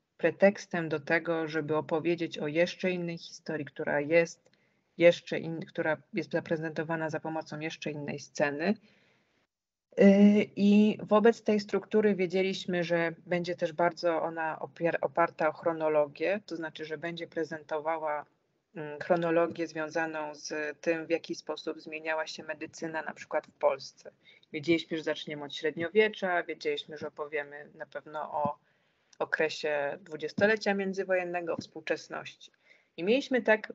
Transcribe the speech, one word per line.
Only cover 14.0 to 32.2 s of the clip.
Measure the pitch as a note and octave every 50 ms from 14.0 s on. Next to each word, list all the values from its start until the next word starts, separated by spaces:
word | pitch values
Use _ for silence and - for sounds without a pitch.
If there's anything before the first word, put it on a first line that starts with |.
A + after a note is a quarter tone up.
| - F3 E3 D#3+ -
ona | E3 E3 E3 D#3+ D#3+ D#3 -
opier-, | - D3 C3+ - E3 E3+ D#3 -
oparta | - D#3 C#3 - E3+ E3 - - E3+ D#3
o | D3+
chronologię, | - - E3+ E3 D#3+ D#3 D#3 D#3 D3+ D3 D3 C#3+ - D#3 E3+ F#3+ G#3+ G#3
to | - E3+
znaczy, | E3 E3 D#3 D#3 - D#3
że | D3+ D#3 D3+
będzie | D3 E3+ E3+ E3 E3+
prezentowała, | D#3+ - E3+ D#3+ C#3+ D#3 D#3 D3 C#3+ D#3+ D#3 D3 D#3 E3 D#3+ D#3 D#3 D3 D3 D3 _ _ _ _ _ _ _ _ _ -
mm, | - D#3 D3+ D3 D3
chronologię | - - F3+ E3+ E3+ E3+ E3 E3 E3+ E3 E3 E3 E3+
związaną | D#3+ D#3+ D#3+ D#3 D3+ D3+ E3+ E3 D#3+ D#3 D#3 D3+ D3+ D3+
z | D3 - - D#3+ D3+ D3+ D3 D3 _
tym, | - E3+ E3 D#3+ D#3+
w | D#3
jaki | E3 D#3+ - - E3
sposób | - - - D#3 D3+ - E3 D#3 D#3
zmieniała | D3+ E3+ D#3 D#3 D#3 D#3+ D#3+ D#3 D#3
się | D#3 - - D#3
medycyna | D#3 D#3 D3+ D#3 D#3 - - - E3 D#3+ D#3+ D3+
na | D3 D#3
przykład | - - - - D3+ -
w | - - -
Polsce. | - D3 C#3 C3+ - - - _ - - - _ _ _ - _ _ _ -
Wiedzieliśmy, | D#3 C#3+ D3 E3+ D#3+ D#3+ - E3
że | D#3+ D3+
zaczniemy | E3 D3+ - - - D3+ D3 D3
od | C#3+ -
średniowiecza, | - - D#3 C#3+ E3+ E3 E3+ E3 G#3+ G#3+ G#3+ G#3 - - F#3 F3+ F3 E3
wiedzieliśmy, | - D#3 - - D#3 D3 D3 - - D#3 D3+
że | - D3+
opowiemy | - - D3+ D3 D3+ D3+ D3 C#3+ C#3+ D3 D3 D3+ D#3+
na | D#3+ D3+
pewno | C#3+ - D3 C#3 D#3 D3+ D#3 D3 - -
o | D#3 D3 D3 D3 - _ _ _ _ _ _ _ _ _ _ _ -
okresie | - D3 - - D#3+ D#3 D#3 - - D3+ D3+ D3 C#3+ C#3+ D3 -
dwudziestolecia | - - D#3 D3+ D#3 D3+ - - G3+ G#3 A3 G#3+ G#3+ G#3+ G3+
międzywojennego, | G3 G3 F#3+ F#3+ F#3+ F#3+ F3+ F#3 F#3 F3+ F3 F3 F3 F3 E3 E3
o |
współczesności. | - - - - D#3+ D#3+ - E3 D#3 - - D#3+ D#3